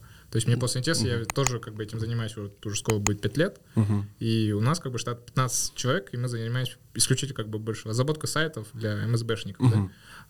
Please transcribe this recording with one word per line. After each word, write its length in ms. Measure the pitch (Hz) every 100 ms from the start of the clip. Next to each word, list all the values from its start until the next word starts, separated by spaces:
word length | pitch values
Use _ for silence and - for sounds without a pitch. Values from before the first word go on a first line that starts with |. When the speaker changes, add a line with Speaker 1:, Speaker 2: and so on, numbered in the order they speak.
| - - -
Speaker 1:
То 60 | 110
есть 100 | 120
мне 80 |
Speaker 2:
М, 60 | 120
Speaker 1:
просто 180 | 123 127
интересно, 280 | 139 160 101
я 100 | 98
Speaker 2:
мгм. 100 | 110
Speaker 1:
тоже 320 | - 131 117
как 160 | 117
бы 80 | 107
этим 180 | 104 113
занимаюсь, 360 | 113 117 110 107
вот 300 | 101 - 107
уже 100 | 101
скоро 220 | - 107
будет 240 | 104 101
пять 160 | 101 139
лет, 220 | 185 - - 113
Speaker 2:
Мгм. 300 | 104 104 104 -
Speaker 1:
и 340 | 117 113 107
у 80 | 104
нас 180 | 117 160
как 140 | 135
бы 60 | 117
штат 260 | 127 120
пятнадцать 500 | - - 127 - -
человек, 360 | - 123 175 -
и 60 | 120
мы 100 | 123
занимаемся 440 | 117 113 123 - - -
исключительно 420 | 113 - 127 139 123
как 120 | 107
бы 100 | 107
больше 300 | 110 104 110
разработкой 400 | 113 139 151 -
сайтов 380 | 151 156 131 107
для 180 | 117 110
М 240 | 104 107 117
С 60 |
Бшников, 480 | 117 110 98 - 127
да? 60 | 107
Speaker 2:
Мгм. 160 | 95 - - -